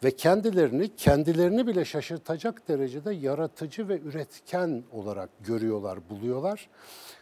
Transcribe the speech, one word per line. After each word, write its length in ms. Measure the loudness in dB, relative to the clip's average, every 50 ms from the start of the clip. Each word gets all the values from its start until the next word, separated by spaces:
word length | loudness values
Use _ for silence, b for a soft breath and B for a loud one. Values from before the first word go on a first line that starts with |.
| 2
ve 80 | 2
kendilerini, 840 | 2 4 4 4 4 4 4 2 4 4 4 4 4 2 0 -2 -2
kendilerini 720 | 2 4 6 6 6 4 2 4 4 4 4 4 2 0
bile 180 | 2 0 0 0
şaşırtacak 800 | -2 -4 -6 -6 -6 -8 -8 -6 -6 -6 -4 -4 -6 -6 -6 -4
derecede 460 | -2 -2 0 0 -2 -4 -6 -6 -6 -4
yaratıcı 720 | -2 -2 -2 0 0 -2 -4 -4 -8 -10 -10 -8 -6 -4
ve 120 | -4 -4 -4
üretken 840 | -4 -6 -8 -8 -8 -10 -12 -20 -10 -4 -2 -2 0 0 -2 -4 -6 -10
olarak 380 | -10 -8 -6 -6 -6 -6 -8 -10 _ -10 -4
görüyorlar, 540 | -2 -2 0 0 0 0 -2 -4 -6 -8 -8 -10 -12
buluyorlar 600 | -10 -6 -4 -4 -4 -2 -2 -4 -4 -6 -10 -20 B B B B B B B B B B